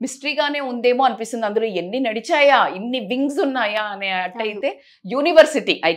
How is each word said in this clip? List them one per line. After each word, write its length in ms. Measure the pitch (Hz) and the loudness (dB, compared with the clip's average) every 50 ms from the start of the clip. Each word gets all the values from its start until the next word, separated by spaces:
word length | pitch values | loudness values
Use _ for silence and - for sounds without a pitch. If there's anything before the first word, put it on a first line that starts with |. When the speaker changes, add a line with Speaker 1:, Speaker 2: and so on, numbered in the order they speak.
Speaker 1:
మిస్టరీగానే 580 | 226 262 - - - 285 294 277 294 285 294 285 | -10 -10 -10 -8 -6 -6 -2 0 -2 -2 -2 -4
ఉందేమో 460 | 277 254 247 240 226 247 247 247 269 | -4 -6 -6 0 2 2 4 4 2
అనిపిస్తుంది. 400 | 254 220 208 226 220 - 233 220 | 2 2 0 -8 -8 -6 -4 -4
అందులో 200 | 208 208 220 220 | -2 0 0 -2
ఎన్ని 340 | 226 196 175 175 180 202 254 | 0 -2 -4 -6 -4 -4 -2
నడిచాయా, 680 | 269 233 214 233 226 - 339 294 285 285 269 240 196 147 | -2 -2 -4 -6 -4 -2 2 4 6 6 6 6 4 2
ఇన్ని 320 | 139 185 202 240 254 262 | 0 -6 -8 -6 -6 -6
వింగ్స్ 400 | 220 185 247 254 277 294 285 302 | -4 -4 -4 -2 -2 -2 0 -2
ఉన్నాయా 420 | 370 277 262 262 226 208 208 214 | -2 -2 0 -2 -2 -2 -2 -4
అనే 280 | 214 208 202 196 196 190 | -4 -4 -6 -6 -6 -4
అట్టయితే 580 | 190 185 185 180 185 233 220 214 208 202 180 - | -4 -4 -4 -6 -6 -6 -6 -6 -6 -4 -4 -6
Speaker 2:
అవును. 440 | 403 - _ _ _ _ _ 190 | -6 -6 _ _ _ _ _ -6
Speaker 1:
యూనివర్సిటీ, 680 | 220 262 285 339 339 320 294 302 - 269 202 - 165 - - | -4 0 0 4 8 8 6 6 4 -2 -2 -2 -4 0 0
I 80 | 165 170 | -2 -2